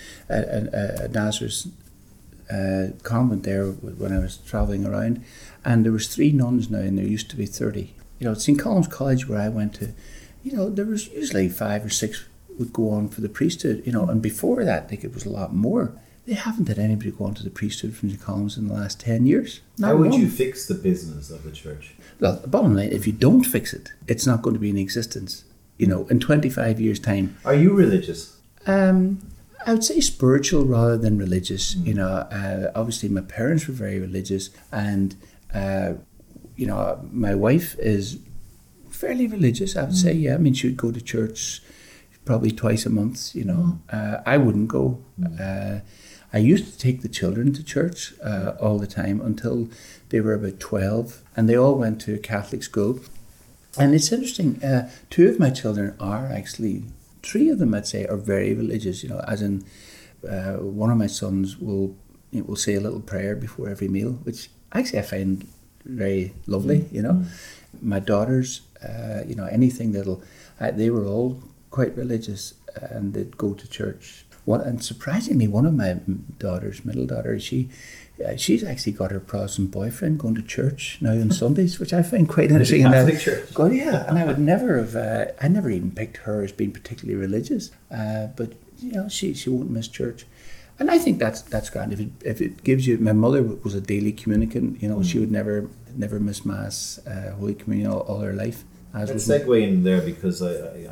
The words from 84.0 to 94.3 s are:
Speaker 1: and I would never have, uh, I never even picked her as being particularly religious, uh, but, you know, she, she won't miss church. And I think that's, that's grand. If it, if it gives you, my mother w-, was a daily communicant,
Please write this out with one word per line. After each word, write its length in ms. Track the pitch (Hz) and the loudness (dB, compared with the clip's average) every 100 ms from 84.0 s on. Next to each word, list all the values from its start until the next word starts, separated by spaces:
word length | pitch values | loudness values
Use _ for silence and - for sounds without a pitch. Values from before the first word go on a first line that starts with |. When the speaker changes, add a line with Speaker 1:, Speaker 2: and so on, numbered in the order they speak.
| - | 2
Speaker 1:
and 100 | 165 | 2
I 60 | |
would 160 | 160 135 | 2 2
never 380 | 147 196 254 135 | 4 4 4 2
have, 180 | 107 113 | 0 -2
uh, 300 | 110 110 - - | -2 -2 -4 -2
I 60 | 143 | 2
never 220 | 202 151 | 2 2
even 220 | 92 92 | 0 -2
picked 260 | 95 110 - | -4 -8 -8
her 240 | 110 107 | -4 -2
as 80 | 98 | -2
being 200 | - 104 | -2 -4
particularly 460 | - - 117 - 101 | -4 -14 -12 -6 -4
religious, 520 | 95 107 117 247 - - - | -2 -2 -2 -4 -6 -16 -12
uh, 340 | 123 107 110 107 - | -8 -4 -4 -6 -8
but, 180 | 113 - - - | -10 -10 -20 -14
you 100 | 247 | -8
know, 160 | 214 202 | -6 -6
she, 240 | - 196 | -6 -6
she 160 | 143 127 | -6 -4
won't 220 | 127 - | -4 -2
miss 160 | 113 113 | -6 -6
church. 400 | - 123 120 - - - - - - | -6 -6 -8 -18 -20 -18 -16 -16 -4
And 120 | 302 | 2
I 80 | 339 | 4
think 220 | 294 - | 4 2
that's, 220 | 110 - | 0 -2
that's 280 | - 107 - | -4 -4 -4
grand. 220 | - 110 | -6 -6
If 80 | 104 | -4
it, 80 | 110 - | -6 -6
if 160 | 135 110 | -6 -2
it 240 | 113 - | -4 -4
gives 200 | - 131 127 | 0 2 4
you, 100 | 113 | 4
my 140 | 110 | 4
mother 300 | 107 117 139 | 4 4 4
w-, 180 | 113 104 | 2 -2
was 120 | 104 98 | -6 -6
a 40 | |
daily 300 | 98 104 104 | -4 -2 -2
communicant, 680 | 104 110 | -2 0